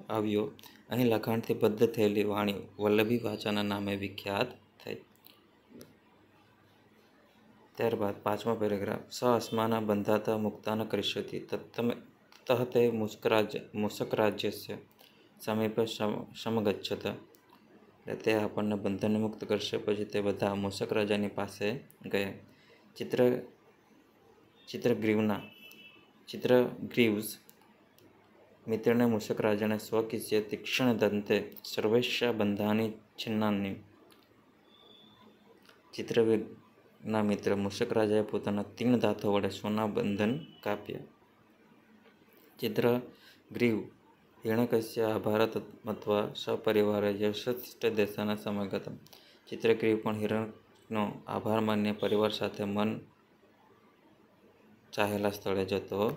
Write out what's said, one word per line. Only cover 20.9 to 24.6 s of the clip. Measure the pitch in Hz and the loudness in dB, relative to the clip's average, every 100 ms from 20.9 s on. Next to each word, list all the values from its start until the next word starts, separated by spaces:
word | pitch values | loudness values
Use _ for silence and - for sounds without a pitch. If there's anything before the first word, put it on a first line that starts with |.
રાજાની | 110 104 104 104 | 0 2 0 -2
પાસે | - 101 - 104 123 - - 98 | -4 -6 -2 -2 -2 -8 -16 -4
ગયા. | 98 98 95 - - _ - - - | -2 -2 -6 -18 -20 _ -20 -18 -12
ચિત્ર-, | 107 123 123 127 - - _ _ _ _ _ _ - _ _ _ | -2 4 4 4 -4 -18 _ _ _ _ _ _ -20 _ _ _